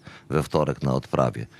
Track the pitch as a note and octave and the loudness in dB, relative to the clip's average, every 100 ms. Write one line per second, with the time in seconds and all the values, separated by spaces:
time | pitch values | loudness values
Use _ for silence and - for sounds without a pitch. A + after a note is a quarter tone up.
0 | - - - D2+ C#2 D#2+ C#2+ C2+ C2+ B1+ | -14 -18 -2 0 2 2 0 0 0 -2
1 | - - B1+ A1 A1 | 0 2 2 0 -10